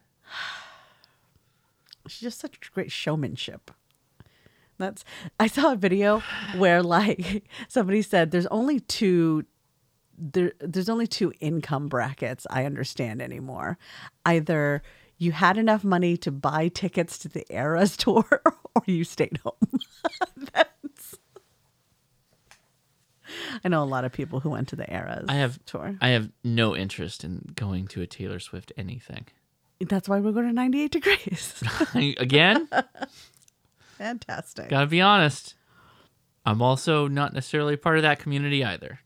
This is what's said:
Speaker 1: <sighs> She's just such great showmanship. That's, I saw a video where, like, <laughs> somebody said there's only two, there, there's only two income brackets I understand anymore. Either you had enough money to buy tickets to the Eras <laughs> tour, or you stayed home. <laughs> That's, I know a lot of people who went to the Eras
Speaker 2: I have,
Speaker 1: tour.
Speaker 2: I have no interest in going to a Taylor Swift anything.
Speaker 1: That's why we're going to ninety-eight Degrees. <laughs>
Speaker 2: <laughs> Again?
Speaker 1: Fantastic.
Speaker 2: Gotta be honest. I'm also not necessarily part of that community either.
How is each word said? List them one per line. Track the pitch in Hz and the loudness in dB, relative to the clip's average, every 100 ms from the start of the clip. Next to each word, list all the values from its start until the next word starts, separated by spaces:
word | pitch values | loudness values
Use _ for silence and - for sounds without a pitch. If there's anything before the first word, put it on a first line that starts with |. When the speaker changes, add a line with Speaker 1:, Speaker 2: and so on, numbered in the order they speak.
| _ _ | _ _
Speaker 1:
<sighs> | - - - - - - _ _ _ _ _ _ _ _ _ _ _ - - | -16 -12 -12 -12 -18 -20 _ _ _ _ _ _ _ _ _ _ _ -20 -20
She's | - | -12
just | 233 - | -12 -10
such | 311 - - | -14 -16 -14
great | - 165 | -8 -8
showmanship. | - - 156 127 120 - - _ - _ _ _ _ - _ _ _ _ - | -6 -4 -2 -4 -6 -10 -12 _ -20 _ _ _ _ -20 _ _ _ _ -8
That's, | 190 - - - 165 - | -8 -8 -16 -16 -8 0
I | 220 | 0
saw | 285 285 | 4 2
a | 208 | 4
video | 190 190 202 214 - - - 190 | 2 4 4 2 0 -10 -6 2
where, | 185 175 | 6 6
like, | 175 170 208 - 175 208 - - | 6 4 4 0 -2 -6 -6 -18
<laughs> | 240 | -4
somebody | 254 190 208 | 0 2 2
said | 208 185 165 | 4 4 4
there's | 180 175 | 2 2
only | 214 262 277 | 0 2 0
two, | - - 196 180 165 156 - _ _ _ _ _ _ - | -2 0 4 6 4 2 -2 _ _ _ _ _ _ -14
there, | 160 185 180 - | -4 0 0 -2
there's | 180 175 185 | -6 -4 -2
only | 226 233 | 0 -2
two | - 180 - | 0 -2 -2
income | 151 160 - 139 143 | -4 -2 -2 -4 -2
brackets | 131 117 135 117 131 - | -2 -2 -4 -6 -8 -6
I | 131 139 | -4 -2
understand | 139 131 - 120 131 | -4 -6 -4 -6 -6
anymore. | 123 123 131 - 73 170 - - - _ 170 | -8 -10 -12 -8 -8 -8 -12 -20 -20 _ 2
Either | 165 156 160 147 143 - - _ - | 2 2 0 2 0 -4 -20 _ -4
you | 170 | -2
had | 156 180 196 | 4 4 4
enough | 226 214 | 4 4
money | 208 175 175 170 | 4 4 4 2
to | - | -2
buy | 139 139 156 165 | -2 -2 0 0
tickets | - 185 - 165 - | 0 -4 -2 -2 -4
to | 160 | -10
the | - - | -10 -8
Eras | 92 143 165 196 - | -4 0 4 2 2
<laughs> | |
tour, | - 208 - 277 | 2 4 4 2
or | - - - - | 2 0 -2 -2
you | - 175 | 0 -2
stayed | 170 - 151 - | -2 -2 -4 -4
home. | - - - 262 - - 330 - 370 - | -8 -2 0 -2 -8 -8 -6 -4 -8 -8
<laughs> | 277 | -6
That's, | - 320 _ 294 - - - _ - _ _ _ _ _ _ _ _ _ _ _ - _ _ _ _ _ _ - 349 339 254 | 0 0 _ -18 -18 -20 -20 _ -20 _ _ _ _ _ _ _ _ _ _ _ -20 _ _ _ _ _ _ -18 -14 -12 -6
I | 185 | -2
know | 160 | 0
a | |
lot | 143 131 | 0 -2
of | 127 | -4
people | - 151 131 | -6 -6 -4
who | 151 | -4
went | 117 131 | -4 -6
to | - | -8
the | - | -8
Eras | - - - - | -8 -8 -8 -4
Speaker 2:
I | 143 | 0
have, | 131 131 | 0 -4
Speaker 1:
tour. | - - 76 98 | -12 -10 -8 -2
Speaker 2:
I | 123 | 2
have | 120 107 _ | 2 0 _
no | 120 117 113 73 | -2 2 2 0
interest | 98 - 85 - | -4 -6 -10 -10
in | 82 90 - - | -10 -10 -10 -8
going | 101 92 98 | -6 -4 -6
to | - | -8
a | 87 | -10
Taylor | - 95 95 | -8 -10 -10
Swift | - 92 - - | -12 -14 -14 -12
anything. | 95 - - - - _ _ _ _ - | -12 -12 -14 -16 -18 _ _ _ _ -10
Speaker 1:
That's | 185 196 190 | -4 -2 0
why | 202 | 0
we're | 208 | 0
going | 220 240 | 0 0
to | |
ninety-eight | 233 254 277 294 | 0 0 0 0
Degrees. | 311 392 - - 170 - - 113 - | 0 2 2 0 -8 -8 -6 -4 -2
<laughs> | |
Speaker 2:
<laughs> | - | 0
Again? | - 143 - 123 143 175 254 320 - - - 269 - - _ _ _ _ _ _ - | 0 0 0 4 6 6 4 2 -2 -4 -6 -16 -16 -20 _ _ _ _ _ _ -12
Speaker 1:
Fantastic. | 208 240 - - - - - | -10 -10 -10 -12 -12 -12 -4
Speaker 2:
Gotta | 139 143 | 0 2
be | 170 | 4
honest. | 190 208 151 - - - _ _ _ _ _ _ _ _ - | 6 6 4 2 -10 -20 _ _ _ _ _ _ _ _ 0
I'm | 107 | 2
also | 123 135 - 156 143 | 4 2 2 2 2
not | 139 143 | 0 -2
necessarily | 135 - 151 147 147 | -4 -4 -2 0 0
part | 170 160 | 2 4
of | |
that | 156 143 | 4 2
community | 151 143 143 143 | 0 -2 0 0
either. | 120 87 - - | 0 -2 -8 -16